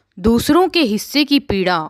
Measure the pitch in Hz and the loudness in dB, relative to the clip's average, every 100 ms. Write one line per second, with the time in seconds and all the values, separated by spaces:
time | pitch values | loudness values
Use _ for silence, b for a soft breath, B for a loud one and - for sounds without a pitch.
0 | _ - 202 233 - 320 370 349 247 208 | _ -4 0 0 2 2 2 0 0 -2
1 | - 277 294 285 - 196 180 175 | -4 -2 0 0 0 -2 0 -2